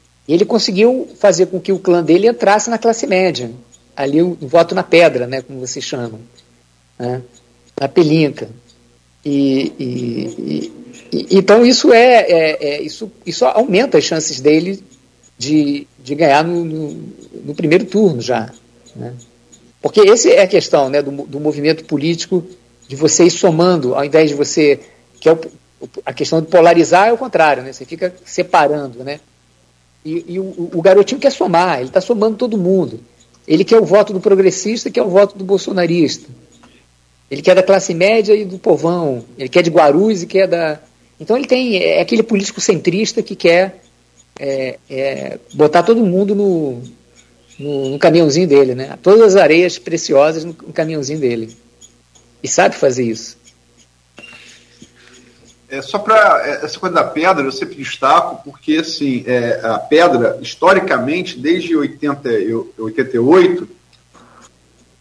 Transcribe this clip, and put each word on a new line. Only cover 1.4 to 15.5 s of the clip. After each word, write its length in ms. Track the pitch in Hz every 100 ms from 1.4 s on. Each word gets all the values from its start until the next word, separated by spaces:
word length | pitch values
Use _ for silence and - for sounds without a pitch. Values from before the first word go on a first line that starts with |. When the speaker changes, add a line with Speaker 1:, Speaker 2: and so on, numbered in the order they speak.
| 185
Speaker 1:
com 120 | 185
que 120 | -
o 80 | 185
clã 240 | 185 175
dele 240 | 156 180 220
entrasse 420 | 233 196 214 233
na 80 | 226
classe 300 | 233 226 277
média, 420 | 185 185 127 117 127 _ _ _ -
ali 260 | 139 151
o, 160 | 180 165
o 80 | 135
voto 280 | 165 165 185
na 80 |
pedra, 420 | 180 165 165 123 123
né, 140 | 131
como 180 | 123 135
vocês 240 | 127 139
chamam, 360 | - 131 117 107 - _ _ _ _ _ _ -
né, 240 | 120 127 - _ _ _ _ -
na 120 | 139
pelinca. 580 | 180 151 160 151 - 110 - _ _ _ _ _ _ 147
E, 480 | 139 139 135 - -
e, 60 |
e, 880 | 127 123 120 117 - - 69 76 - - - - -
e, 160 | - -
então 340 | 190 190 220 247
isso 260 | 254 302
é, 300 | 233 247 233
é, 540 | 180 170 156 151 147 147
é, 60 |
isso, 300 | 151 - - - 175
isso 180 | -
aumenta 540 | 247 214 254 185 277 156
as 60 |
chances 360 | - 165 147 127
dele 420 | 147 160 180 196 - _ _ _ _ -
de, 500 | 131